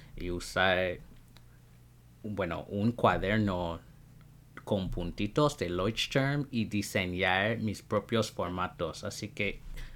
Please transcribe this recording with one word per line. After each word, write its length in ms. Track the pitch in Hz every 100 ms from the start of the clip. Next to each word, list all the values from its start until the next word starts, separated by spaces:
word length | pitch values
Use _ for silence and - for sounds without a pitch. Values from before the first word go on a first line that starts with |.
| - -
y 160 | 90
usar, 680 | 87 - - 95 90 92 87 - - - - - - - - - - - -
bueno, 420 | 107 98 92 82 -
un 220 | 101 107
cuaderno 880 | 117 113 90 92 110 104 90 87 82 - - - - - - - -
con 260 | - 104 92
puntitos 680 | - 87 - 104 - 147 -
de 120 | 87
Leuchtturm 800 | 87 95 113 - 139 135 143 139
y 140 | 120 107
diseñar 920 | 104 98 107 92 90 92 92 104 117
mis 220 | 110 95
propios 500 | - 107 - 113 110
formatos. 720 | - 90 90 90 - 82 -
Así 260 | 98 - 104
que 320 | - 101 - - - -